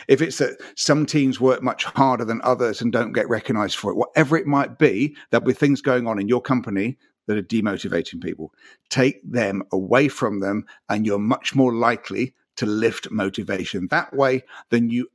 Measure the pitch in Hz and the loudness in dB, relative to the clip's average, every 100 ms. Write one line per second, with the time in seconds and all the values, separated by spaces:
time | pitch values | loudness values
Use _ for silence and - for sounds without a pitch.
0 | - 135 160 - 131 - - - - 151 | 2 4 4 -2 -4 -4 -14 -4 2 2
1 | 147 151 131 110 127 120 123 - - - | 2 2 2 2 2 2 -2 -4 -4 2
2 | 135 120 113 113 123 123 117 104 120 117 | 2 2 -2 0 0 2 0 -2 0 0
3 | 113 110 110 110 - 110 98 - 101 92 | 0 -2 -2 -2 -2 -2 -2 -4 -4 -2
4 | 123 156 143 160 143 143 131 - 143 98 | 0 2 2 2 2 0 0 2 2 4
5 | 147 - - 117 127 123 143 135 139 127 | -2 -4 -2 0 0 2 2 2 2 0
6 | 117 101 101 123 - 127 107 98 113 135 | 0 -2 0 0 2 -2 0 -2 -2 -6
7 | _ _ - 107 92 113 104 92 98 85 | _ _ -4 -4 -2 -2 -2 -4 -2 -4
8 | 80 85 87 82 78 _ - _ _ 139 | -4 -8 -8 -8 -14 _ -20 _ _ 0
9 | 131 - 104 120 101 98 - 95 95 127 | 2 0 -6 -2 -2 -2 -4 -4 2 4
10 | 143 - 113 101 98 104 - - - 107 | 2 0 -4 -2 -2 -4 -6 -14 -6 -2
11 | 107 101 107 127 - 139 127 117 117 117 | 0 0 0 -2 0 2 2 4 0 0
12 | - 101 131 - _ - 110 107 113 107 | -4 -6 -6 -8 _ -4 -2 2 0 -2
13 | - 110 98 107 98 95 92 95 92 160 | -6 -4 -2 -4 -6 -6 -4 -6 -2 -2
14 | - 139 135 127 - - - 117 117 120 | -2 0 0 0 -6 -20 -2 0 2 -2
15 | 123 | -4